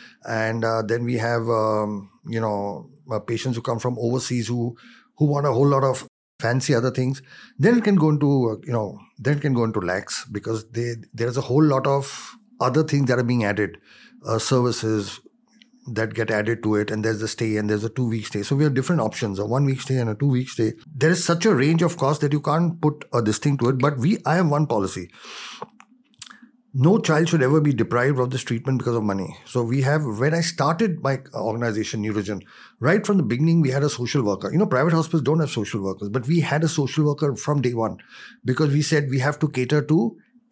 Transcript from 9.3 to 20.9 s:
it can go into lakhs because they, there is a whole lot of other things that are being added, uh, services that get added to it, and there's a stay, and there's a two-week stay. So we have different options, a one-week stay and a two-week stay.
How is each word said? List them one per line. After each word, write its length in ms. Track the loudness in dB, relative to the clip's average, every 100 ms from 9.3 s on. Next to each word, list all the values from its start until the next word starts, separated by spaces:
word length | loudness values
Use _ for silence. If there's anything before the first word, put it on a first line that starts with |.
| 0
it 20 |
can 140 | 0
go 80 | 0
into 140 | 0 -2
lakhs 440 | -2 -4 -4 -10 -8
because 380 | -8 -6 -6 -6
they, 240 | -6 -6 -6 -12
there 160 | -4 -2
is 80 | -2
a 40 |
whole 220 | 2 4
lot 240 | 4 4 2
of 500 | 0 -2 -10 -14 -20 _ -2
other 220 | 0 2
things 220 | 2 2 2
that 100 | 2
are 40 |
being 200 | 2 0
added, 340 | 0 0 -2 -4 _ -20 -20 -12 -4
uh, 120 | -2
services 840 | 2 2 2 0 -2 -2 -4 -12 -20 _ _ _ _ _ -8
that 260 | -4 -4
get 160 | -2 -2
added 320 | 0 0 0
to 140 | 0 0
it, 160 | 0
and 120 | -2
there's 160 | -2 -2
a 40 | -4
stay, 300 | -4 -2 0
and 120 | 0
there's 140 | 0
a 60 | -2
two-week 360 | -2 -2 -2 -4
stay. 180 | -6
So 100 | -2
we 80 | 2
have 100 | 2
different 260 | 2 0 0
options, 400 | 0 -2 -4 -4
a 40 | -2
one-week 340 | 0 0 0
stay 160 | -2 -2
and 120 | 0
a 60 |
two-week 340 | 0 0 0 -2
stay. 260 | -2 -2 -2 -12